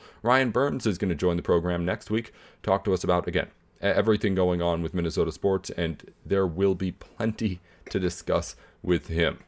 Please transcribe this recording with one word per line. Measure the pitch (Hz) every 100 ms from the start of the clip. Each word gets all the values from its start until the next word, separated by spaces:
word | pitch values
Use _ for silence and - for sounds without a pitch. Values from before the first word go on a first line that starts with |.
| - -
Ryan | 110 127 131
Burns | 120 139 143 113
is | 90
gonna | 95
join | 80 90 87
the |
program | - 87 87 87
next | 87 107 -
week, | 110 113 - - -
talk | - 98
to | 104
us | 92
about, | 92 87 85
again, | 85 - - _ _
e-, | 101
everything | 92 104 107 104
going | 92 90 87
on | 87 85
with | 82
Minnesota | 92 85 80 82
sports, | 78 101 95 -
and | - 85 78 - -
there | 78 98 95
will | 82 98
be | 92 95
plenty | - - - 110 110 110 92 _ - -
to | 101
discuss | 90 - - 87 - - - _
with | 87 87 -
him. | 82 82 -